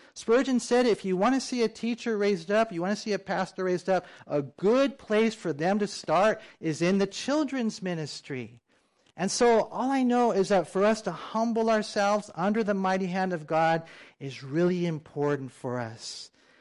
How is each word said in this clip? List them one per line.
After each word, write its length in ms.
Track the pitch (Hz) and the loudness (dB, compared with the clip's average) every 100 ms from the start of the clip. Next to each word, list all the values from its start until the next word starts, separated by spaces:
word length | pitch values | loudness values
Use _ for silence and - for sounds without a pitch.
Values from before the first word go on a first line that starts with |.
| - | -20
Spurgeon 440 | - - 233 262 247 | -8 2 2 4 0
said, 280 | - 240 247 | 2 2 2
"If 180 | 196 | 0
you 140 | 190 180 | 0 0
want 160 | 175 | 2
to 60 | 262 | 0
see 200 | - 247 | -2 -2
a 60 | 220 | -2
teacher 480 | - 226 233 240 214 | -2 -6 -4 -4 0
raised 340 | 202 196 165 | 0 0 0
up, 220 | 208 226 | 0 0
you 80 | 170 | -2
want 160 | 180 214 | -4 -4
to 60 | |
see 100 | 220 | -4
a 60 | 190 | -4
pastor 460 | 190 185 185 - | -4 -4 -4 -4
raised 260 | 185 180 - | -2 -2 0
up, 160 | 180 - - - | 0 0 -14 -4
a 140 | 147 | -4
good 560 | 139 - 190 254 277 - | -4 -2 2 4 2 -2
place 380 | - 214 226 | -2 2 2
for 180 | 220 175 | 0 -4
them 260 | 139 170 208 | -2 0 0
to 60 | 202 | -2
start 540 | - - 160 214 196 - - | -4 0 2 4 2 -6 -8
is 200 | 160 147 | -6 0
in 160 | 170 196 | 2 2
the 100 | 196 | 0
children's 760 | - - 294 277 269 220 - | -2 -2 0 0 -2 -4 -4
ministry." 800 | 185 165 147 - - 131 113 120 _ _ _ _ _ | -6 -6 -6 -10 -10 -10 -10 -14 _ _ _ _ _
And 160 | - 190 | -6 -4
so 340 | - 240 226 | 2 4 4
all 260 | - - 254 | 2 -2 -2
I 140 | 269 | 2
know 260 | 247 247 233 | 2 4 2
is 180 | 196 185 | 2 2
that 200 | 196 156 | 2 2
for 140 | 190 | 2
us 200 | 208 220 | 2 2
to 100 | - | -2
humble 560 | 160 - 220 233 226 226 | -8 -6 -2 0 0 2
ourselves 640 | 220 208 214 202 208 - - | 2 0 0 0 0 -4 -4
under 280 | 185 220 | 0 0
the 80 | 208 | 0
mighty 360 | 196 190 190 185 | 0 0 0 -2
hand 260 | 190 190 | -2 -2
of 120 | 175 151 | -4 -2
God 360 | 160 160 165 - - - - | 2 2 2 -2 -18 -20 -14
is 240 | 139 120 | -14 -12
really 440 | 131 151 175 180 175 | -6 0 2 2 -2
important 640 | 156 - 147 147 143 131 | -4 -8 -2 0 0 -4
for 260 | - 131 123 | -10 -6 -4
us. 520 | 113 110 - - - _ _ _ | -6 -10 -14 -14 -16 _ _ _